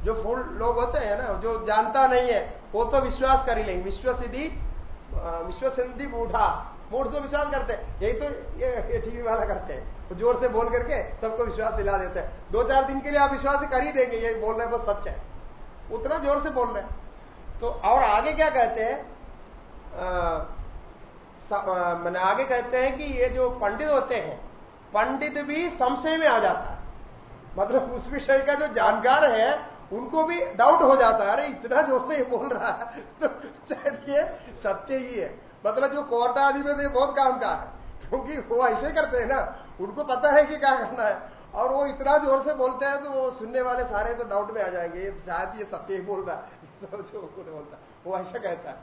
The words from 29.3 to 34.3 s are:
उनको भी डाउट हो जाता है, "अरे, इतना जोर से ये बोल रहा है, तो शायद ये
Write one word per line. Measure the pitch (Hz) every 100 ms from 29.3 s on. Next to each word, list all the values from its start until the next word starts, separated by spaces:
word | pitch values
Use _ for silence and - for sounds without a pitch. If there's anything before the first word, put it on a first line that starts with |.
| 220 240 302 - - -
उनको | 208 254 320
भी | 320 349 -
डाउट | - 262 330
हो | 269 262
जाता | 233 220
है, | 202
"अरे, | 233 285
इतना | 254 233 254
जोर | 294 254 -
से | 302
ये |
बोल | 247 233 269
रहा | 233 214
है, | - 233 294
तो | - - 311 - - - -
शायद | 285 285 277 285
ये | 285 339